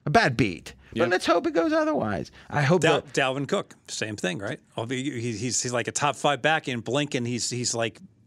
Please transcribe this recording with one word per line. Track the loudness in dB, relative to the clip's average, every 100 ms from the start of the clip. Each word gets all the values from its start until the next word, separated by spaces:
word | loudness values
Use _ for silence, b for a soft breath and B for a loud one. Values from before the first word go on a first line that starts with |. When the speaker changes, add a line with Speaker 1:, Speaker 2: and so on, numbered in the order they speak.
| 2
Speaker 1:
a |
bad | 4 4 2
beat. | 0 -2 -12 -20 b
But | -2
Speaker 2:
Yeah. | 2
Speaker 1:
let's | 2 2
hope | 2 2
it |
goes | 0 2
otherwise. | 2 0 0 -2 -4 -6 B B
I | 0
hope | 4 6
Speaker 3:
Dal-, | 6 4
Speaker 1:
that | 0
Speaker 3:
Dalvin | 0 0 0 -2
Cook, | -4 -4 -14 -12
same | -6 -6 -4
thing, | -4 -4
right? | -6 -8 _ -8
I'll | -6
be, | -4 -4 -4
he's, | -4 -4
he's, | -2 -2
he's | 0
like | -2 -2
a |
top | 0 0 2
five | 0 2
back | 2 0 -2
in | -6
blink, | -2 -2 0 -2
and | -2
he's, | -4 -4
he's | -4 -4
like, | -2 -4 -6 -18 _